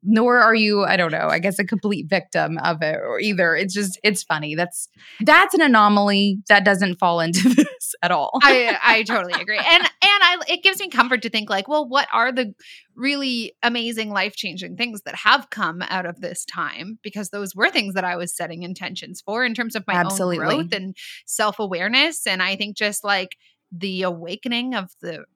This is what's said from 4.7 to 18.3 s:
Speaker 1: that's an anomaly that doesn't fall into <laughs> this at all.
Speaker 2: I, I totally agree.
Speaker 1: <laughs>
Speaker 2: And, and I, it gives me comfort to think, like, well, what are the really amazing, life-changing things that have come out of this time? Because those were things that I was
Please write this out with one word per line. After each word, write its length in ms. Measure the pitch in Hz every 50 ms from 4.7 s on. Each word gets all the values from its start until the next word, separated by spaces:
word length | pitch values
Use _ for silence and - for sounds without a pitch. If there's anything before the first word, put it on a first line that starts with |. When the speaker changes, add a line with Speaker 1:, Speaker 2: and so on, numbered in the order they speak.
| - - - - _ _ - - - -
Speaker 1:
that's 340 | 202 190 302 339 381 392 -
an 80 | 359
anomaly 760 | 320 285 240 220 208 208 208 202 202 202 202 196 202 202 196 196 202
that 180 | - 214 202 196
doesn't 320 | 208 196 185 202 190 180
fall 220 | - - 175 170 170
into 300 | 165 165 170 185 185 262
<laughs> 40 | 247
this 380 | - 302 587 523 508 - - - -
at 80 | - 175
all. 300 | 180 156 139 - - 262
Speaker 2:
I, 380 | 285 285 269 254 240 226 208 -
I 220 | - 240 226 220 220
totally 360 | 196 233 214 180 180 180 -
agree. 180 | - - 214 214 -
Speaker 1:
<laughs> 0 |
Speaker 2:
And, 200 | - 330 359 359
and 60 | - - _
I, 360 | 359 392 403 403 381 349 359 359 311
it 160 | - 330 349 -
gives 160 | 381 381 -
me 100 | 403 370
comfort 320 | - 233 240 247 254 233 202
to 60 | 226
think, 200 | - 220 214 208
like, 160 | 214 190 196
well, 200 | - 294 302 302
what 200 | 240 254 277 269 -
are 200 | - 220 233 254
the 240 | 262 254 247 208 196 _ - - - - _ _ _
really 580 | - 240 277 285 277 277 262 247 233 220 - _ _
amazing, 480 | - 240 240 240 226 233 233 220 220 214
life-changing 680 | 208 196 185 208 202 - - 196 - 185 185 170 180
things 240 | 185 240 240 220 202
that 140 | _ - -
have 340 | - - 214 247 269 - _
come 320 | - 220 202 165 165 175 180
out 180 | - 175 185 180
of 120 | 170 175 _
this 240 | 185 165 180 - -
time? 520 | - - 180 165 143 - 98 151 196 220 220 _
Because 260 | 214 - 208 208 175
those 240 | - 202 202 190 -
were 160 | 285 330 392
things 240 | 392 330 214 196 185
that 120 | 190 185
I 100 | 180 180
was 200 | 175 175 175